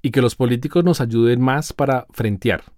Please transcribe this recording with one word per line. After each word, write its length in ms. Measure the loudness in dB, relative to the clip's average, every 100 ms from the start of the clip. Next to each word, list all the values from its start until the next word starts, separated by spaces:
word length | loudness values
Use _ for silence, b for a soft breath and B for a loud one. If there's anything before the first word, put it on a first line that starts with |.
y 100 | 0
que 100 | 0
los 140 | 0 0
políticos 480 | 0 0 0 0
nos 160 | 2 0
ayuden 400 | 0 2 2 4
más 320 | 2 0 -4
para 360 | -4 -2 -2 -6
frentear 540 | -6 -4 -2 -2 -2 -6